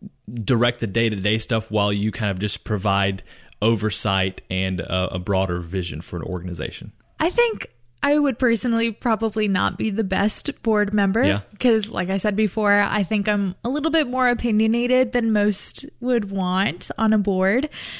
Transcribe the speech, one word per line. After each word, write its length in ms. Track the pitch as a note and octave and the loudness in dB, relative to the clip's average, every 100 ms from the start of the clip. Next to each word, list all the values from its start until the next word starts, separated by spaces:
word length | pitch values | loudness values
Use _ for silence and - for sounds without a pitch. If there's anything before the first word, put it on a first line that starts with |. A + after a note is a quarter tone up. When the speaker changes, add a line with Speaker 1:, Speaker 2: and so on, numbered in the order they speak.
| - - - A#2+ | -18 -16 -12 -8
Speaker 1:
direct 360 | G#2+ A#2+ A#2+ A#2+ | 0 2 2 0
the 80 | G#2+ | -4
day-to-day 520 | G#2 A#2 G#2 G2 A2 | 0 0 0 0 -2
stuff 300 | - A2+ - | 0 -2 0
while 200 | G#2+ G2+ | 0 2
you 200 | G#2 G#2 | 2 -2
kind 200 | - G#2+ | -2 -2
of 80 | F#2 | -2
just 240 | G2+ - | -4 -6
provide 600 | - G#2+ G2+ G2 G2 F#2+ - - - - | -4 -2 0 0 0 -2 -10 -20 -20 -2
oversight 800 | A2 A2+ G#2+ - G#2+ G2 F#2+ - - | 0 2 0 -2 -2 0 -2 -4 -6
and 280 | F#2 F#2+ F#2 | -4 -2 -2
a, 360 | - F#2 F#2 F#2+ | -2 -2 -2 -4
a 40 | |
broader 400 | F#2 F#2+ F#2 F2 | 0 0 0 -2
vision 400 | E2+ F#2+ F2 D#2 | -4 -4 -4 -8
for 160 | - F2 | -8 -8
an 80 | |
organization? 680 | E2+ F2+ F2+ E2+ - - G#2+ - _ - | -6 -6 -6 -6 -6 -8 -14 -16 _ -2
Speaker 2:
I 100 | E4 | 0
think 380 | A4+ A#4+ G4+ - _ - _ C#4+ | 2 0 0 -10 _ -20 _ 0
I 140 | D4+ | 2
would 180 | C#4+ A3+ | 2 2
personally 540 | A#3+ A#3 B3 A3+ A#3 | 2 2 2 0 0
probably 560 | A3 B3 G#3+ A3 A3 G#3 | -2 -2 0 0 0 0
not 300 | F#3+ G3 - | 2 0 0
be 120 | A3 | -2
the 140 | G3 | 0
best 580 | F#3+ F#3 G#3 - - - | 0 0 0 0 -4 -4
board 320 | A3+ G#3+ G3+ | 0 2 2
member 300 | G#3 G3 G#3 | 2 2 2
Speaker 1:
Yeah. 160 | C4+ G2+ - G#3 | 2 0 -4 0
Speaker 2:
'cause, 300 | B3+ A3 G3+ | 2 4 2
like 220 | G3+ F3+ | -2 -2
I 80 | F#3+ | 0
said 180 | G#3+ G3+ | 0 2
before, 460 | G#3+ - G#3 G3+ | 0 2 2 2
I 200 | G3+ G#3+ | 2 0
think 260 | F#3 G#3+ G#3 | 0 0 0
I'm 260 | G#3 G3 - | 0 0 -2
a 60 | A#3+ | -4
little 220 | C#4+ D4 | -2 2
bit 160 | D#4 B3+ | 2 0
more 200 | B3+ B3+ | 0 2
opinionated 840 | A#3+ A#3+ G#3+ A3 A#3 B3 B3+ B3+ | 2 2 2 2 2 2 2 2
than 180 | B3 A3+ | 0 2
most 540 | G#3+ G#3 G3 - - - - | 2 2 0 -4 -8 -12 -8
would 280 | A#3+ A#3+ G3+ | 0 0 0
want 600 | G3 F3+ F#3 G#3 F4 - - | -2 0 0 0 -4 -8 -2
on 160 | A3 | 2
a 40 | G#3+ | 2
board. 520 | G3+ F#3 F#3 A3+ D4 - - - | 2 2 2 2 0 -6 -14 -16